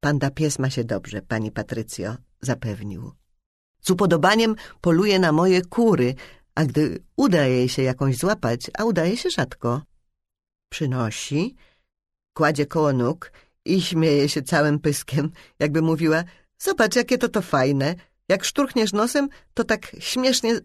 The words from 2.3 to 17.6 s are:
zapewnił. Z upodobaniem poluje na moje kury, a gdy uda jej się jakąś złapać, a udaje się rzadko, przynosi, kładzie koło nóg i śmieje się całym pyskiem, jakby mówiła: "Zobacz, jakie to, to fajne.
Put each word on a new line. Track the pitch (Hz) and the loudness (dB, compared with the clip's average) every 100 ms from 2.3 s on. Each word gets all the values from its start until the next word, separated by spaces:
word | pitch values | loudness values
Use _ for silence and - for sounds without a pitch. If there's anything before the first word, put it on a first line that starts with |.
| _ | _
zapewnił. | 123 123 117 104 101 95 120 - _ _ _ _ _ _ | -6 -4 -4 -8 -10 -12 -14 -18 _ _ _ _ _ _
Z | - | -2
upodobaniem | 180 196 170 185 220 226 214 - - | 2 4 4 4 4 2 0 -8 -4
poluje | 175 165 208 190 | 2 4 4 4
na | 180 | 4
moje | 151 180 180 | 4 4 4
kury, | 175 - 233 170 123 131 - - _ | 2 2 4 4 2 -2 -12 -20 _
a | - | -2
gdy | 151 120 151 82 - - | 0 2 0 -2 -10 0
uda | 185 175 135 | 2 4 4
jej | 127 127 | 2 0
się | - | 0
jakąś | 131 127 135 123 | -2 0 -2 0
złapać, | 180 214 120 120 - - | -2 0 -2 -4 -6 -4
a | |
udaje | 220 180 165 233 | -2 0 0 -2
się | 370 | -4
rzadko, | - 131 - 120 123 151 _ _ _ _ _ _ _ _ | -4 -4 -4 -4 -4 -6 _ _ _ _ _ _ _ _
przynosi, | - 139 127 113 - - 139 214 - _ _ _ _ _ _ _ | -6 -4 -2 -4 -6 -6 -4 -4 -6 _ _ _ _ _ _ _
kładzie | - 151 147 143 | 0 0 2 -2
koło | 165 151 | 0 0
nóg | 131 120 - - - _ _ | 2 0 -2 -10 -20 _ _
i | - 190 | -2 0
śmieje | 175 165 160 143 143 | 0 0 2 4 2
się | 151 | -2
całym | 131 160 147 147 | -2 0 2 2
pyskiem, | 160 143 - 139 151 - - _ | 0 -4 -4 -4 -4 -8 -20 _
jakby | 151 147 | -2 2
mówiła: | 160 160 160 156 175 - _ _ | 0 2 2 0 -2 -14 _ _
"Zobacz, | - 349 220 247 | -6 2 2 2
jakie | 240 247 | 0 0
to, | 240 | 0
to | 220 | -2
fajne. | 185 147 | -2 0